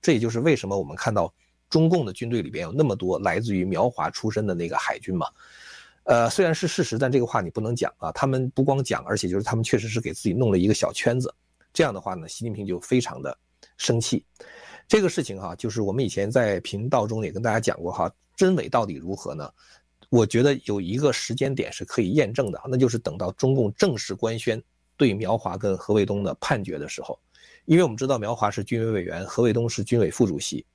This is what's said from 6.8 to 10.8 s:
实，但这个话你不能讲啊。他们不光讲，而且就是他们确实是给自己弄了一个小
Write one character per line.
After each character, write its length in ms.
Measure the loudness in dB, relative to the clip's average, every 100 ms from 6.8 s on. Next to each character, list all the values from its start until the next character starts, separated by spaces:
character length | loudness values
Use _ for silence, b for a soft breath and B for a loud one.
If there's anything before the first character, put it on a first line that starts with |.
实， 140 | -2 0
但 120 | 2
这 80 | 2
个 80 | 2
话 140 | -2
你 100 | -2
不 120 | -4
能 120 | -4
讲 160 | -2 -4 -4
啊。 160 | -8
他 160 | -2 0
们 220 | 0 -2
不 120 | 0
光 220 | 2 2
讲， 180 | 0 -4 -2
而 120 | -2
且 80 | 0
就 120 | -2
是 40 |
他 140 | -2 -2
们 80 |
确 160 | 2 0
实 80 | 0
是 140 | -4
给 120 | -6
自 100 | -4
己 100 | -2
弄 180 | 0 2
了 60 | 4
一 100 | 4
个 60 |
小 180 | 2